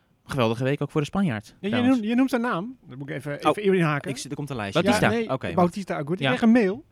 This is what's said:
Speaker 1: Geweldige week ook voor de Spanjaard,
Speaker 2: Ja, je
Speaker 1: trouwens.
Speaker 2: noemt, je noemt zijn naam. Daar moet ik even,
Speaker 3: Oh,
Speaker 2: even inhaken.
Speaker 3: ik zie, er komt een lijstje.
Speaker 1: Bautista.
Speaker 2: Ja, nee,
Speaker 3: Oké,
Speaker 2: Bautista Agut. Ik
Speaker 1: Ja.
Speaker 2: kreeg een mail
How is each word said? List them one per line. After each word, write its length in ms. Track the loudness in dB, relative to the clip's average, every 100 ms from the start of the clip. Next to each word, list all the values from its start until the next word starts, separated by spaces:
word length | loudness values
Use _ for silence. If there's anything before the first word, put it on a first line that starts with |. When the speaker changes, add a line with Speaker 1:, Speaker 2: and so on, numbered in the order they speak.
| _ _ -6
Speaker 1:
Geweldige 380 | 0 0 0
week 180 | -2 -2
ook 100 | -2
voor 100 | -2
de 60 | -2
Spanjaard, 400 | 0 -2 -2 -8
Speaker 2:
Ja, 60 | -10
je 80 | -4
Speaker 1:
trouwens. 280 | 0 2 2
Speaker 2:
noemt, 120 | 2
je 60 | 0
noemt 140 | 2
zijn 120 | 0
naam. 360 | -2 -4 -6 -12 -16
Daar 100 | -14
moet 120 | -10
ik 60 | -8
even, 300 | -8 -2 0
Speaker 3:
Oh, 60 | 2
Speaker 2:
even 220 | 2 4
inhaken. 340 | 2 0 -4
Speaker 3:
ik 60 | -8
zie, 120 | -8
er 60 | -8
komt 140 | -6
een 60 | -6
lijstje. 260 | -2 2
Speaker 1:
Bautista. 280 | 4 4 4
Speaker 2:
Ja, 60 | 2
nee, 140 | -2
Speaker 3:
Oké, 220 | -4 -2
Speaker 2:
Bautista 420 | 2 0 0 -6 -6
Agut. 180 | -4
Ik 60 | -2
Speaker 1:
Ja. 80 | 0
Speaker 2:
kreeg 120 | 2
een 100 | 6
mail 320 | 6 4 0 -10